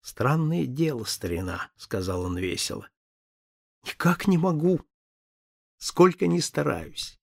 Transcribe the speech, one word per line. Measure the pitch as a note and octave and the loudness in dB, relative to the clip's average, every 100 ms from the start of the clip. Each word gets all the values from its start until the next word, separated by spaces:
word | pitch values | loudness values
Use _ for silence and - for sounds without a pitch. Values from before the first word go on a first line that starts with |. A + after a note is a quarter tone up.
«Странное | - - A#2+ D#3+ D3+ E3+ C#3 | -20 -2 0 2 2 0 -2
дело, | C3 D#3+ B2 | 0 -2 -2
старина», — | G#2+ - F#2 E2+ F#2 F2 - _ | -6 -6 -4 -4 -4 -6 -10 _
сказал | - G2+ F#2 F2+ | -6 -4 -2 -4
он | F#2 F2+ | -2 -2
весело. | F#2 - - - - _ _ _ _ _ _ _ _ _ - | -4 -4 -6 -8 -12 _ _ _ _ _ _ _ _ _ -14
«Никак | - E3+ F3 - | 0 2 2 4
не | F3+ | 4
могу, | F#3 D#3 E3+ F3+ - _ _ _ _ _ _ _ _ _ | 4 2 2 2 -2 _ _ _ _ _ _ _ _ _
сколько | - - F#3 F3 F3 | -6 6 6 6 0
ни | E3+ | 2
стараюсь». | - - D3 E2+ D#2+ - - - _ | 0 -2 -2 -2 -6 -12 -12 -14 _